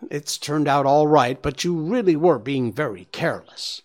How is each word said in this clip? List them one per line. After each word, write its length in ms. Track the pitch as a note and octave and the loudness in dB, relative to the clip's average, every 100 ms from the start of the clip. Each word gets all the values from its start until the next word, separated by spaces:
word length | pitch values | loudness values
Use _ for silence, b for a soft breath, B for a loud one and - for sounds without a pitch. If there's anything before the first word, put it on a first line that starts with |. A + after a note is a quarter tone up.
| - | -10
it's 260 | D3 D3 - | -10 -8 -8
turned 300 | - D3 D3 | -4 -2 2
out 180 | C#3+ C3+ | 2 4
all 220 | D3 D3+ | 4 6
right, 340 | D3+ B2 C3+ | 4 4 0
but 220 | C3+ A2 | -6 -4
you 120 | F3 E3+ | -4 -2
really 400 | D#3 B3 G3 D#3 | -2 0 2 4
were 240 | F3 C#3 | 4 2
being 320 | G#2 C#3 B2 | 0 -2 -2
very 340 | G#2+ D3 F#2+ F2+ | -4 -6 -8 -14
careless," 760 | - D#3+ G#2 - - - - | -6 -4 -4 -10 -14 -12 -12